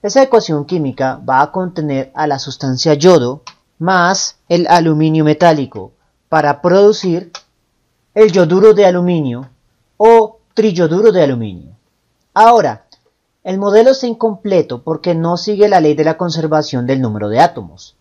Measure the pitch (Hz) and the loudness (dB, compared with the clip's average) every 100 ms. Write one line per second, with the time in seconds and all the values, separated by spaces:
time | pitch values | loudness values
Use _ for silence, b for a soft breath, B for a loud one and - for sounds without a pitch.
0 | 202 262 269 226 - 151 143 180 143 - | -2 0 2 2 0 -6 -4 -6 -6 -4
1 | 131 123 117 131 147 185 185 170 151 135 | -6 -6 -4 -2 0 -4 -8 -8 -6 -6
2 | 131 - 151 135 139 131 139 127 165 143 | -8 -6 -6 -6 -8 -10 -8 -4 -2 2
3 | 165 175 123 143 - _ _ _ 165 185 | 4 4 2 -8 -16 _ _ _ -2 0
4 | 175 196 - _ _ 170 175 175 165 156 | 0 -2 -6 _ _ -2 2 2 2 0
5 | 156 160 151 151 175 156 131 107 95 _ | 0 0 0 2 2 2 -4 -10 -18 _
6 | _ _ _ 156 147 147 - 185 202 214 | _ _ _ -2 -2 -2 0 4 4 2
7 | 190 170 180 - _ _ _ _ _ _ | -4 -6 -8 -20 _ _ _ _ _ _
8 | _ - 214 185 170 180 214 196 196 180 | _ 2 2 4 2 4 4 4 2 2
9 | 175 170 139 120 131 _ _ _ _ _ | -2 -2 -4 -8 -14 _ _ _ _ _
10 | 220 226 214 _ _ - 220 175 165 170 | 4 4 2 _ _ -2 -2 0 0 2
11 | 220 185 147 123 110 90 73 _ _ _ | 2 2 0 -2 -8 -12 -20 _ _ _
12 | _ _ _ - 226 233 156 104 _ _ | _ _ _ 2 4 4 2 -6 _ _
13 | _ _ _ _ - 190 202 208 240 262 | _ _ _ _ -10 -6 2 2 2 0
14 | 247 226 226 196 208 190 151 123 143 156 | -4 -4 -6 -6 -2 -2 -2 -8 -8 -6
15 | - 165 165 175 190 208 208 196 156 151 | -4 -4 -2 -4 -4 0 2 2 2 0
16 | 156 156 180 156 160 156 151 127 123 135 | -2 -2 -6 -6 -2 -2 -2 -6 -4 -4
17 | 127 107 104 113 170 - 90 76 - _ | -4 -6 -4 0 0 -2 -18 -20 -20 _